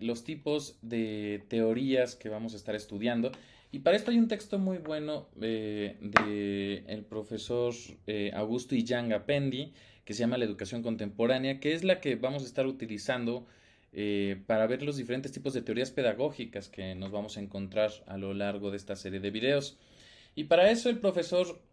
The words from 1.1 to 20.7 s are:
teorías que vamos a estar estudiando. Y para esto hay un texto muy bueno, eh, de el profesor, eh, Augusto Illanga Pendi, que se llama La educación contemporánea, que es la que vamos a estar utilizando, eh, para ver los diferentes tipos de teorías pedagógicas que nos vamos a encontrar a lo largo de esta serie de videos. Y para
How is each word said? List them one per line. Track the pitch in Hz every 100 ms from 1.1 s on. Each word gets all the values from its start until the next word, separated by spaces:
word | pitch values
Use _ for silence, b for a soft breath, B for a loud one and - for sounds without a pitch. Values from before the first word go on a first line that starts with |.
| 107 104 104 101
teorías | 117 110 117 135 131 123 -
que | 110
vamos | 107 113
a | 107
estar | 104
estudiando. | 104 104 101 117 120 123 - B B B
Y | 143
para | 165 202
esto | 226
hay | 233
un | 226
texto | 214 - 196
muy | 190 185
bueno, | 156 151 151 151 - -
eh, | 110 110 107 104 101 -
de | 104 101 107 104 101 101 98 98 -
el | 107
profesor, | 104 107 104 110 - 120 120 120 - - -
eh, | 107 101
Augusto | - 107 120 -
Illanga | 131 117 123 120 104 -
Pendi, | 143 139 127 151 B B B
que | - 104
se |
llama | 117 123
La | 113
educación | 98 98 120
contemporánea, | 117 110 104 101 117 131 135 135
que | 147
es | 165
la | 185 -
que | 147 113
vamos | 127 143
a | 127
estar | 139 135
utilizando, | 135 113 104 - 127 117 123 - B B B B
eh, | 73 104 101 98 95 -
para | 110 113
ver | 131
los | 147 143
diferentes | 120 127 135
tipos | 135 139
de | 127
teorías | 120 110 131
pedagógicas | - 123 107 147 147 113 101 98
que | - 95 92
nos | 98
vamos | 104 104 104
a |
encontrar | 98 101 95 107 107 - -
a | 98
lo | 98
largo | 98 101 101 101
de | 101
esta | 98 98
serie | 95 95
de | 101
videos. | 107 123 143 139 - B B B B B
Y | - 151
para | 170 196